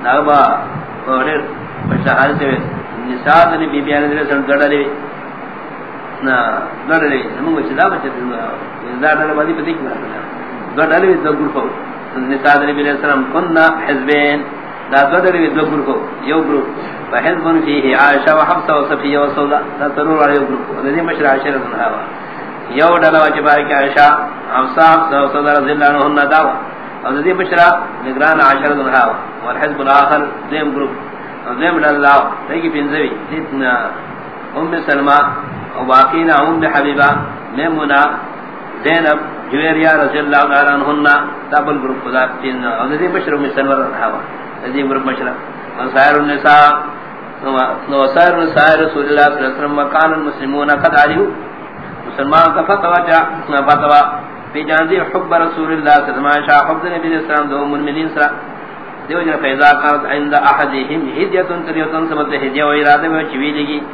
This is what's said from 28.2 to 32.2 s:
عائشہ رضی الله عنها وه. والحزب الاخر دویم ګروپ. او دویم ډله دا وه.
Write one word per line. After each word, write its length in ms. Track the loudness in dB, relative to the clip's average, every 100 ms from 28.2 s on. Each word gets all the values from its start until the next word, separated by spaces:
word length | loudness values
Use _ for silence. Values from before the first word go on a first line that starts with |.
| 2 4
عائشہ 240 | 4 4 0
رضی 120 | -2
الله 120 | 0
عنها 140 | 2 2
وه. 420 | 0 -10 -12 -8
والحزب 340 | -4 -4 -2
الاخر 380 | 2 4 4 2 -2 -8 -8
دویم 260 | -4 -2 -2
ګروپ. 140 | -4 -6 -12 -14 -14 -14 -10
او 60 |
دویم 240 | -2 0 2
ډله 220 | 2 4
دا 140 | 6
وه. 140 | 6